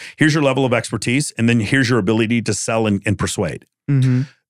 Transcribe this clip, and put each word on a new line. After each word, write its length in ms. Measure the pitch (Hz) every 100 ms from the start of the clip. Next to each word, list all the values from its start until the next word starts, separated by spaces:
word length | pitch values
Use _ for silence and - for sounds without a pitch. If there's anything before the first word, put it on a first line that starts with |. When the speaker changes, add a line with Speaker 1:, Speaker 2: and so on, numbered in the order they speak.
| - -
Speaker 1:
Here's 140 | 156
your 80 | 156
level 200 | 139 135
of 80 | 131
expertise, 600 | 117 - 110 - 131 143
and 160 | - 117
then 100 | 120
here's 320 | 104 135 113
your 80 | 123
ability 420 | 98 113 113 117
to 120 | 110
sell 320 | 104 - 113 110
and, 160 | 98
and 140 | 110 95
persuade. 460 | 95 - 82 - _ _ -
Speaker 2:
Mm-hmm. 320 | 139 131 127 135 _ _